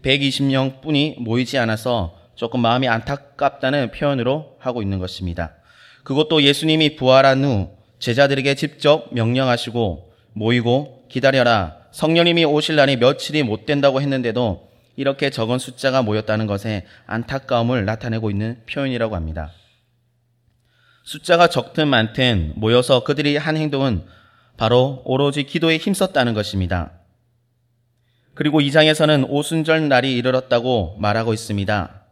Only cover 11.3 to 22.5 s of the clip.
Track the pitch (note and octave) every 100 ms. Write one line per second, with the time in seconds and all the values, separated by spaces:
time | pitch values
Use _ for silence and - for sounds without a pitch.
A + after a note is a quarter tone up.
11.3 | C3+ A#2+ A2 E2+ - _ - D#3 E3+ E3+
12.3 | E3+ D#3 D3+ D3+ D3+ C#3 C3 A#2+ C#3+ -
13.3 | D3+ B2 G#2+ - C#3+ C#3 C3 C#3 C3+ A#2+
14.3 | A2+ A#2 F2 _ _ _ - C#3 C#3 C#3
15.3 | B2 A2+ B2+ C3 - C3+ C3 A2 G#2+ A2
16.3 | G#2+ G#2+ G2+ A2+ G#2 - - - A2+ A#2+
17.3 | C3+ - B2 A#2 B2+ G2+ A2+ A#2+ A2+ G#2+
18.3 | G2+ A2 A#2+ - C#3+ C3+ A#2+ A2+ F#2+ D#2+
19.3 | D#2+ D2+ - _ _ _ _ _ _ _
20.3 | _ _ _ _ _ _ _ - D#3 -
21.3 | E3+ E3+ C#3 - - D3+ B2+ A2 A2 B2+
22.3 | G#2 D#2